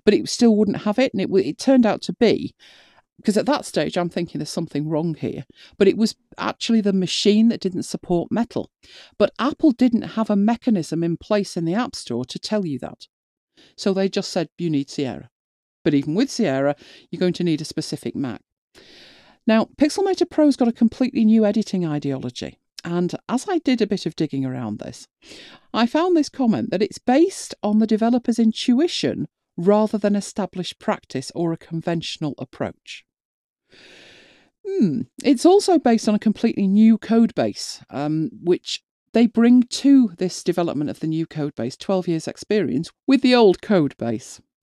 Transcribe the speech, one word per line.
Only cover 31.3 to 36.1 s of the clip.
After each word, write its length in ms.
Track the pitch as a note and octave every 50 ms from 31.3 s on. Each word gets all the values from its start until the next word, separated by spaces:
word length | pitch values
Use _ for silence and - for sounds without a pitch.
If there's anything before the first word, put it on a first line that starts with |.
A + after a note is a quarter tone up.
| -
or 180 | E3+ F3 E3 E3
a 60 | -
conventional 760 | - - E3+ E3 - F3 E3+ E3 - - - - D#3 D3 - -
approach. 680 | B2+ - - - A#2+ F#2 - _ _ - - - _ _ _ _ _ _ _ _ _ _ _ _ _ _ _ - - - - - - - - - - _ _ _ _ _ _ _ -
Hmm. 360 | G4 G4 F#4+ A3+ E3 C3+ - - - _ - -
It's 220 | B3+ C#4+ A#3 -
also 340 | E4+ F#4+ G#4 - G4 F4 D4
based 300 | - B3 A3+ G#3+ -
on 60 | A3